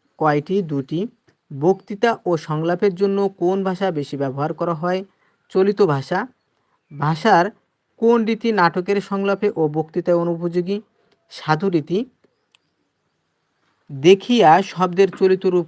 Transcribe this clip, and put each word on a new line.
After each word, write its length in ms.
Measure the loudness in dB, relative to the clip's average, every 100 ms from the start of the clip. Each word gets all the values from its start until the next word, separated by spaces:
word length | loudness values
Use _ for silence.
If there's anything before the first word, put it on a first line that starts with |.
| _ -4
কয়টি? 440 | 0 0 -2 -4
দুটি। 440 | -2 -6 -6 -6 -8 _ _ _ -18 -2
বক্তৃতা 580 | 0 0 -4 -2 -2 0 -2
ও 100 | -4
সংলাপের 580 | -2 -4 -4 0 -2
জন্য 340 | 0 0 0 -2
কোন 360 | -2 -2 0
ভাষা 260 | 0 0 -2
বেশি 260 | -4 -6 -6
ব্যবহার 380 | -6 -4 -6
করা 200 | -4 -4
হয়? 300 | -4 -4 -4 -6 _ _ _ _
চলিত 340 | 0 2 2
ভাষা। 440 | 2 0 -2 -6 -6 _ _ _ _ _ _ -6
ভাষার 520 | -4 0 4 4 2 -4 _ _ _ -2
কোন 280 | 2 2
রীতি 280 | 0 -4 -2
নাটকের 480 | 2 2 0 -2 -2
সংলাপে 500 | -4 -4 -2 -2 -2 -2
ও 120 | -2
বক্তৃতায় 480 | -2 -6 -4 0 0
অনুপযোগী? 640 | 0 -4 -4 -4 -4 -6 -10 _ _ _ _
সাধু 400 | -8 -2 -2 0
রীতি। 340 | -2 -2 -4 -6 _ _ _ _ _ _ _ _ _ _ _ _ _ _ _ _ _ -16
দেখিয়া 680 | 2 4 6 4 4 6 6
শব্দের 480 | 2 -2 0 2 0
চলিত 360 | 2 0 2 0
রূপ 200 | 0